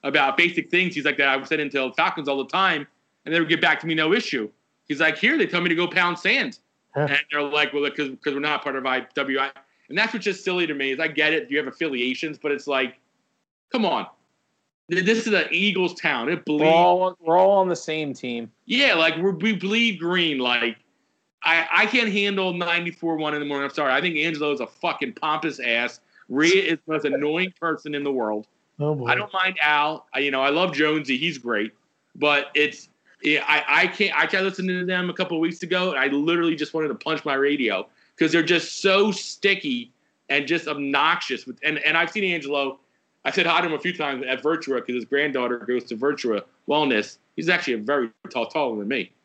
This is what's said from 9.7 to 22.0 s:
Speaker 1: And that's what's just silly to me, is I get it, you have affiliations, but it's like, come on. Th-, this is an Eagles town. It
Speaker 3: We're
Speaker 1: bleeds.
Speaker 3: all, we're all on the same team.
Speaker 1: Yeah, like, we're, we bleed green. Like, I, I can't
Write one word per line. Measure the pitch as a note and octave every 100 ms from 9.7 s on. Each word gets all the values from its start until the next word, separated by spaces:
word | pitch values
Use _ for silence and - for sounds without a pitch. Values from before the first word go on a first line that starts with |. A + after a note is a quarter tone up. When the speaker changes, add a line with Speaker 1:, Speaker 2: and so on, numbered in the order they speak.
| _ _
Speaker 1:
And | D#3+
that's | A3
what's | A3+ G3+
just | F#3
silly | - F3+ E3+
to |
me, | C#3+ C3+
is | C3
I | D#3+
get | D3+ D3+
it, | D#3+ B2
you | C#3
have | C3
affiliations, | B2+ D#3+ C3 B2 B2+ D#3+ C#3+
but | D3+
it's | C#3 D3
like, | C3+ C3 - _ _ _ _ _ _ _
come | B3+ G3+
on. | B2+ F#2 _ _ _ _ _ _ _ _
Th-, | E3+ F#3+
this | A3+ A3+
is |
an | G3+ D3+
Eagles | E3+ G3+ F#3+ F3+
town. | - D#3+ C3 A#2+
It | E3
Speaker 3:
We're | - D3+
Speaker 1:
bleeds. |
Speaker 3:
all, | D#3 D#3+ F3 F3+ F#3 F3+
we're | E3 E3+
all | F#3+ G3
on | F#3
the | E3
same | - D#3 D3+
team. | C3 B2+ A#2+ A2+ _ -
Speaker 1:
Yeah, | A#3+ C#4 F3
like, | D#3+ D#3+
we're, | F#3+ E3+
we | G#3 G3+
bleed | F#3 A3 A#3 F3+
green. | E3+ F#3 E3+ C#3
Like, | B2 B2 A#2 A2+ _ _ _ _ _ _
I, | - E3 D#3+
I | F3 G#3+
can't | A#3+